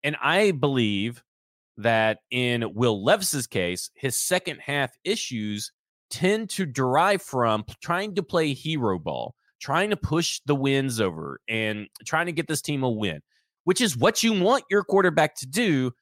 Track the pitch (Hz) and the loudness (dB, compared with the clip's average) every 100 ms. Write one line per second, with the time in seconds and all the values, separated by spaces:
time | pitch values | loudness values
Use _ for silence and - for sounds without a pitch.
0 | 143 151 143 175 214 156 143 135 110 101 | -4 -2 0 4 2 2 0 2 2 0
1 | 110 120 _ _ _ _ _ - 110 113 | -4 -6 _ _ _ _ _ -2 2 4
2 | 110 107 _ 123 123 120 113 104 120 104 | 4 0 _ -2 0 0 -2 0 0 2
3 | 107 202 185 143 120 104 87 90 - _ | 2 2 2 -4 -4 -2 -2 -4 -8 _
4 | 135 - - 180 180 147 - 143 131 _ | -6 -4 -2 -2 -2 -10 -4 -2 -2 _
5 | - 220 - 120 107 104 - _ _ _ | -4 -4 -4 -6 -4 -6 -8 _ _ _
6 | _ - 185 214 220 - 180 123 127 135 | _ -2 0 0 -2 -6 -4 -2 2 4
7 | 185 202 - 131 117 107 107 - - 175 | 4 2 -2 0 2 0 -4 -14 -4 -4
8 | 208 190 175 180 160 131 156 160 117 92 | -2 -4 -2 0 0 -2 -4 -2 0 -2
9 | 80 65 58 - _ _ - 147 202 208 | -4 -8 -8 -12 _ _ -2 0 0 -2
10 | - 165 170 - - 143 139 135 135 113 | 0 0 -2 -4 -2 0 2 2 0 0
11 | 98 80 76 67 - 113 110 104 104 - | -2 -2 -10 -12 -6 -4 -2 -4 -10 -16
12 | - 160 170 160 - 151 - 143 131 110 | -4 -2 -2 -4 -4 -4 -4 -2 -2 -2
13 | 104 76 _ _ _ _ - 185 240 123 | -4 -4 _ _ _ _ -2 2 2 4
14 | 160 226 226 214 180 262 - 202 196 196 | 2 4 2 4 4 2 2 0 4 4
15 | 180 147 - - 131 156 226 143 127 - | 4 4 2 0 -6 0 2 2 0 -4